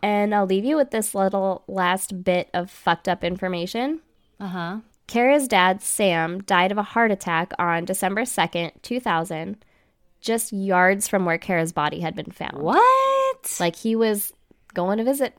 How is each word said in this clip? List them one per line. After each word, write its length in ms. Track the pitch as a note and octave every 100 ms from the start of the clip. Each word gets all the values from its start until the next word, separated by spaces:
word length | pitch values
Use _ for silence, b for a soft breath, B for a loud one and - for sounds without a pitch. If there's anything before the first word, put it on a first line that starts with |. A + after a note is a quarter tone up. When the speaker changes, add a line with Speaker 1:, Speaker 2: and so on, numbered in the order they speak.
Speaker 1:
And 320 | G#3 G#3 G#3 G#3
I'll 100 | F#3+
leave 180 | F#3+ A#3+
you 100 | D#4
with 140 | C4+
this 240 | A3 A3 G3
little 480 | F#3+ G3 F#3+ F3+ -
last 560 | F#3+ F3+ F#3 - F#3
bit 260 | F#3 F3+ -
of 160 | F3 F3+
fucked 400 | - F#3+ E3+ -
up 140 | F3+
information. 800 | F3 F3+ F#3 F3 F3+ A#3 C4 D#4+ _ _ _ -
Speaker 2:
Uh-huh. 380 | G3+ F3+ E3+ G#3 - _ -
Speaker 1:
Kara's 400 | A#3 B3 D4 C4
dad, 340 | G3 F#3 G3
Sam, 600 | - - G3 E3 D#3+ F3+
died 280 | G3 F#3 F#3+
of 60 | G#3
a 60 |
heart 260 | G3+ A#3 A3+
attack 400 | G3 - E3 F3+ -
on 260 | F3 E3+ F3
December 380 | F#3 F#3+ G3 B3
second, 460 | - E3+ E3+ E3+ _
two 160 | - B3
thousand, 580 | A#3 E3 E3 D#3+ E3+ G#3+ _ _ _ _ _ _
just 320 | - A3+ -
yards 540 | G3+ G3 F3+ F#3 G3 -
from 180 | G3 F3
where 120 | E3
Kara's 340 | - F3 E3
body 260 | E3 D3 D#3+
had 140 | E3 -
been 160 | D3+
found. 280 | - - -
Speaker 2:
What? 960 | - D4+ B4 C5 C5+ C5+ C5+ C5 - -
Speaker 1:
Like, 160 | F3 E3+
he 200 | A3+ A3+
was 360 | A3+ G#3 - - _ _ _
going 260 | - F3+ G#3+
to 40 |
visit 300 | A#3 C#4 B3+